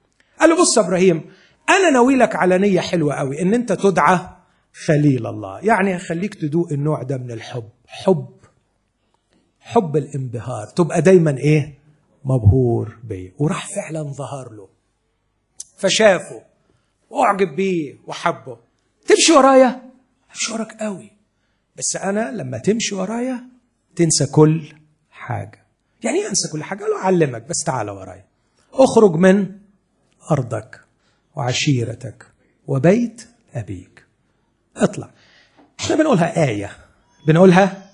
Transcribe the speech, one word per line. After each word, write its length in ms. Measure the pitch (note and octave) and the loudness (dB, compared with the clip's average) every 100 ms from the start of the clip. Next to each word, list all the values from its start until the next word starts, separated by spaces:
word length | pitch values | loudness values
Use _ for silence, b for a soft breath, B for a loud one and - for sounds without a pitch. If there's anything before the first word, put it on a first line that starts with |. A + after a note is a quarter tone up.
| _ _ _ - | _ _ _ 2
قال 100 | D#4+ | 2
له: 120 | E4 | 4
"بص 160 | F4 - | 2 2
يا 40 | |
إبراهيم، 500 | F3+ F3+ F#3 D#3+ - b b b - | 0 2 2 2 -4 b b b 0
أنا 200 | F4+ F#4 | 2 4
ناوي 260 | C4 B3 C4+ | 4 4 4
لك 200 | A#3 E3+ | 2 2
على 220 | F3+ F#3 | 2 2
نية 220 | G3+ F3+ | 2 0
حلوة 340 | - F#3 D3 | 0 -2 -2
قوي، 280 | C#3 C#3+ C#3 | -2 -6 -2
إن 120 | F3+ | 0
أنت 200 | A#3 B3 | 0 -2
تدعى 460 | - G3 F3+ D3 F3+ - - _ _ _ - - | -2 0 2 4 2 -2 -18 _ _ _ -10 0
خليل 420 | D3 D3 B2+ A2 | 2 4 2 -2
الله، 320 | G#2+ G2 G2 | -10 -12 -6
يعني 380 | F3+ A3 G3 F3 | -2 0 0 -4
هخليك 380 | - E3+ G3+ - | -6 -6 -8 -6
تدوق 360 | D#3 D#3+ E3+ | -4 -2 -2
النوع 320 | D3 D3 D3+ | -2 -2 -4
ده 140 | B2+ C3 | -4 -8
من 140 | B2 | -8
الحب، 380 | A2+ - B2+ G#2+ _ _ | -12 -12 -12 -14 _ _
حب، 420 | - - F3 B2+ - _ _ _ _ _ _ _ _ _ _ _ _ | -6 -2 0 -2 -18 _ _ _ _ _ _ _ _ _ _ _ _
حب 380 | - A#3 F3+ D3 | -2 -2 0 -2
الانبهار، 720 | C#3+ C#3+ C3 A#2 A#2 A#2+ G#2+ | -4 -8 -8 -10 -10 -10 -8
تبقى 340 | - E3 E3 | -2 0 2
دايمًا 360 | E3 F#3+ D#3+ C3 | 6 6 6 0
إيه؟ 400 | D3 D#3 C#3+ - _ _ _ _ C3+ | 2 2 0 -8 _ _ _ _ -2
مبهور 720 | C3 G#2 C3 B2 A#2 A2 - | 2 4 4 2 0 -4 -12
بيه." 300 | A2+ F#2+ F#2 - | -14 -12 -12 -4
وراح 280 | D3 F#3+ - G3+ | -4 -4 -8 -10
فعلًا 280 | F#3 D#3 | -10 -8
ظهر 480 | D3 C3+ C3 C#3 A#2+ | -10 -10 -12 -12 -14
له، 160 | G#2+ F#2+ _ _ _ _ _ _ _ _ - - - | -20 -20 _ _ _ _ _ _ _ _ -20 -20 -4
فشافه 640 | F#3+ F#3 A3 F3 - A#2+ - _ _ _ _ _ _ | -2 2 4 2 -2 -16 -20 _ _ _ _ _ _
وأعجب 460 | - A#3 G3+ F#3+ D3 | -2 0 0 -2 -2
بيه 400 | G3 F3+ C#3+ A2+ - | -4 -4 -6 -12 -16
وحبه. 500 | D3+ E3+ D#3+ - A#2 _ _ _ _ - | -6 -6 -6 -10 -20 _ _ _ _ 2
"تمشي 240 | - - | 2 6
ورايا؟" 500 | D#4+ C4 C4+ B3+ - - _ _ _ _ | 6 6 6 6 2 -12 _ _ _ _
"همشي 240 | - - | -12 -10
وراك 240 | A3 A3 - | -8 -10 -10
قوي، 300 | G#3+ F#3 G#2 _ _ _ _ _ _ - | -10 -10 -16 _ _ _ _ _ _ -10
بس 180 | C3+ E3 | -8 -6
أنا 360 | F#3 G#3 A#3+ | -4 -4 -4
لما 260 | A#3+ C3+ A#2+ | -8 -8 -6
تمشي 380 | F3+ A3+ - G3 | -2 -2 -2 -6
ورايا 480 | F#3 A#3 B3 B3 - _ _ _ _ - | -6 -6 -6 -8 -12 _ _ _ _ -2
تنسى 300 | E3 - C#3 | 0 0 0
كل 480 | - D#3 D#3+ D3 - _ _ _ | 4 6 4 -6 -20 _ _ _
حاجة." 540 | - - G#2+ G#2 - _ _ _ _ | -18 -10 -10 -10 -18 _ _ _ _
"يعني 160 | A#3 D#4 | -4 -4
إيه 100 | G#4 | -2
أنسى 220 | F3+ - | -4 -4
كل 120 | D#3 | -8
حاجة؟" 200 | D3 G3+ | -10 -8
قال 80 | G#4 | -6
له: 60 | G#4 | -2
"أعلمك، 440 | F#3+ F#3 D3 A#2 - | 0 2 2 -2 -10
بس 140 | E3+ | -8
تعال 260 | - C3 G#2 | -6 -4 -6
ورايا. 360 | G2 F#2+ F2+ _ _ _ _ _ | -10 -14 -20 _ _ _ _ _
اخرج 420 | - C4 A3 G#3+ D#3+ | 2 4 6 4 4
من 360 | F#3 G3 F#3+ - _ _ _ _ _ _ - | 4 4 0 -8 _ _ _ _ _ _ -4
أرضك 500 | C#3+ A2+ G#2+ - - _ _ _ _ _ D3 | -4 -4 -8 -12 -20 _ _ _ _ _ -8
وعشيرتك 920 | B2+ B2 - C3 A2 A2+ - - - _ _ _ - | -6 -2 0 -2 -2 -10 -16 -18 -20 _ _ _ -6
وبيت 600 | C3+ D#3 G#3+ A#3 - - _ _ | 0 2 2 0 -8 -20 _ _
أبيك، 520 | - G#2+ F#2 - _ _ _ _ _ _ _ _ - | -14 -12 -14 -16 _ _ _ _ _ _ _ _ -4
اطلع." 320 | A3 - A2 _ b b b b b - | -4 -4 -16 _ b b b b b -10
إحنا 160 | - D4+ | -6 -2
بنقولها 520 | D#4 G#3+ E3 - D3 | 0 0 0 -2 -2
آية، 240 | G#2 G2 - _ _ _ _ D3 | -4 -10 -16 _ _ _ _ 0
بنقولها 640 | D#3+ F#3+ F3+ G3 - - | 6 6 6 4 0 -20